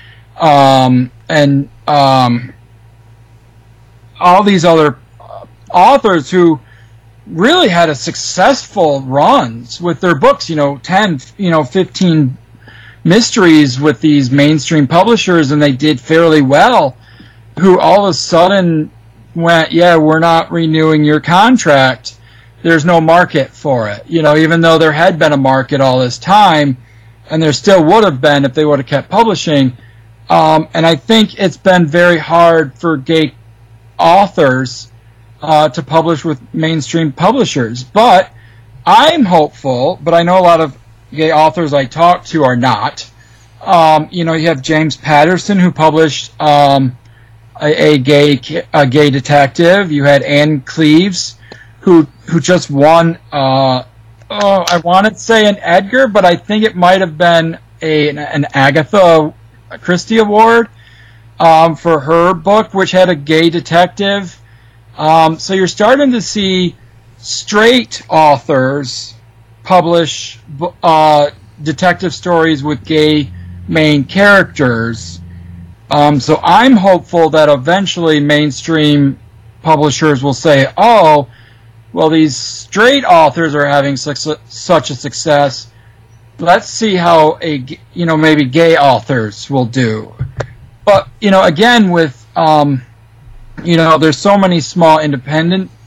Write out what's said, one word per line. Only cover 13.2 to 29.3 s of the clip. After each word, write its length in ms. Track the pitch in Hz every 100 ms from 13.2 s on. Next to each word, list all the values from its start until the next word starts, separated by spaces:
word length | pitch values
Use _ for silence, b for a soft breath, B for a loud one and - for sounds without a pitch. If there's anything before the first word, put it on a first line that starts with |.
| 226 233 180 156 143 123
with 200 | 151 143
these 300 | 156 147 127
mainstream 560 | 139 143 156 - 160 135
publishers, 600 | 170 202 226 - 175 135
and 100 | 147
they 120 | 147
did 280 | 127 151 131
fairly 420 | - 160 165 156
well, 540 | 131 143 208 226 180 - b b b b b -
who 200 | 190 180
all 260 | 156 190 202
of 60 |
a 20 |
sudden 800 | 156 - 165 180 196 175 160 151 - _ _ -
went, 380 | 170 165 170 160
"Yeah, 260 | 165 175 165
we're 220 | 156 156
not 320 | 165 165 160
renewing 520 | 170 160 156 160 156
your 160 | 151 151
contract. 1000 | 151 175 226 254 170 139 131 127 - - b b b b
There's 240 | 170 165 156
no 160 | 170
market 480 | 160 170 175 160 131
for 400 | - 151 127 107
it," 140 | 101 -
you 140 | 165
know, 140 | 151 151
even 260 | 160 165
though 160 | 165 160
there 140 | 160
had 260 | 151 180 165
been 140 | 156
a 60 | 143
market 440 | 135 135 127 143
all 180 | 135 127
this 200 | 127 -
time, 580 | - 208 196 156 143 127 b b b b -
and 140 | 160
there 120 | 156
still 300 | 143 202 190
would 200 | 156 214
have 180 | 202 131
been 240 | 147 143 139
if 80 |
they 120 | 156 151
would 120 | 139
have 100 | 135
kept 220 | 139 -
publishing. 640 | 196 226